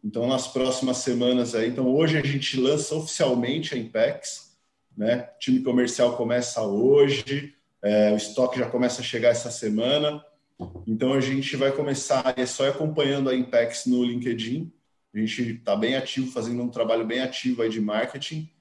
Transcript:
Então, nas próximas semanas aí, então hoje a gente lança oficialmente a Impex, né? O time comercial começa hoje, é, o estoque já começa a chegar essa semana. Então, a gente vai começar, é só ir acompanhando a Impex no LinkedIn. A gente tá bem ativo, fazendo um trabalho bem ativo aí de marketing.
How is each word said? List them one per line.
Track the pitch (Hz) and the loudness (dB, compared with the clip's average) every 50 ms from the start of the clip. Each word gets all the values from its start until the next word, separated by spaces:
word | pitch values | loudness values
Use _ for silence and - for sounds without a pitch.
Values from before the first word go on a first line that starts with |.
| - | -8
Então, | 107 104 117 117 123 | -6 -4 -2 0 0
nas | 135 127 - | 0 0 -2
próximas | - - 131 131 131 127 - 135 127 123 - | -4 -2 -2 0 0 0 -2 -2 -2 -2 -2
semanas | - 135 120 120 123 123 127 127 123 113 117 | -2 -2 0 2 2 2 4 2 2 0 0
aí, | 113 110 113 | 0 0 0
então | 127 127 131 127 127 | 0 0 2 2 4
hoje | 147 165 156 156 | 4 4 4 2
a | 156 135 | 2 0
gente | 139 139 139 - - - 131 | 0 -2 -2 -4 -2 -2 0
lança | 127 131 147 151 151 - 156 | 2 2 2 2 0 -2 -4
oficialmente | 160 156 - - - 165 135 127 120 117 123 139 160 160 - 147 | -6 -6 -6 -2 0 2 2 2 2 0 0 -2 -2 -4 -6 -6
a | 127 | -6
Impex, | 110 113 - 110 113 135 143 - - - - - - _ _ _ _ _ _ _ _ _ _ | -8 -4 0 2 2 2 0 -4 -10 -12 -12 -12 -16 _ _ _ _ _ _ _ _ _ _
né? | - 104 113 120 123 120 - - | -4 0 0 0 0 -2 -10 -14
O | _ | _
time | - - 127 127 | 0 2 2 2
comercial | 131 131 120 127 123 117 - - 127 123 123 | 2 2 2 2 2 2 2 2 2 2 2
começa | - 120 113 120 123 120 - - 117 110 | 0 -2 0 0 0 0 -2 -2 -2 -2
hoje, | 104 98 104 117 131 139 143 143 139 135 113 - - 139 143 143 147 - _ _ _ _ _ - | 0 0 2 4 6 8 8 8 6 4 -2 -2 -4 -6 -6 -6 -8 -16 _ _ _ _ _ -2
é, | 104 104 107 107 104 104 | 2 4 4 6 4 4
o | |
estoque | 107 - - - - 127 113 - 127 | 2 -2 -4 0 0 0 0 2 -2
já | 120 107 | -4 -2
começa | - 123 127 120 - - | 0 0 0 0 -2 -2
a | 120 | -8
chegar | - - 117 101 101 | -6 -4 2 2 2
essa | 95 - - - | 2 2 -2 -8
semana. | - - - 110 104 107 117 127 139 151 151 151 151 151 - - _ _ _ _ _ _ - - - - - | -8 -6 -4 -2 0 0 0 2 2 2 0 0 -2 -4 -12 -18 _ _ _ _ _ _ -14 -12 -12 -12 -6
Então, | 113 113 110 127 127 139 | -4 -2 0 2 2 2
a | 139 | 2
gente | 127 131 135 135 135 - 139 | 2 0 -2 -2 -2 -4 -2
vai | 131 135 135 135 | 0 0 0 2
começar, | 143 151 147 135 123 - - 143 131 123 131 127 | 0 -2 -2 -2 -4 -2 0 0 2 2 0 0
é | - 127 | 0 -2
só | 123 - - 135 | -4 0 0 0
ir | 139 | 0
acompanhando | 135 139 156 156 151 156 143 135 139 139 135 135 | 0 0 -2 -2 0 0 0 2 2 0 0 0
a | 127 | 2
Impex | 127 123 123 - 120 117 117 - - - | 0 0 2 2 2 2 2 -2 -4 0
no | 127 123 123 123 | 2 2 2 2
LinkedIn. | 120 120 123 120 123 113 113 110 113 127 156 170 165 _ _ _ _ _ _ _ _ _ | 0 0 -2 -2 -4 -4 -4 -4 -4 -4 -6 -6 -8 _ _ _ _ _ _ _ _ _
A | 104 | -2
gente | 110 110 - - 123 113 110 117 - | -2 -2 -2 -2 -4 -4 -4 -6 -2
tá | - 101 | 0 0
bem | 107 110 117 131 | 2 2 0 0
ativo, | 135 131 - - 135 131 127 | -2 -2 -4 -4 -4 -4 -4
fazendo | - 123 110 117 120 120 120 | -4 -6 -4 -4 -4 -4 -4
um | 120 | -4
trabalho | - 127 113 110 113 117 113 | -2 -2 0 2 2 0 0
bem | 110 117 127 | -2 -2 -2
ativo | 131 127 - - - 127 123 117 113 | -2 -4 -6 -4 -2 -2 -2 0 0
aí | 110 | -2
de | 110 113 | 0 -2
marketing. | 107 104 104 110 117 - - 139 - - 156 156 156 156 _ _ | -2 0 0 -2 -2 -2 -6 -10 -10 -8 -8 -8 -10 -10 _ _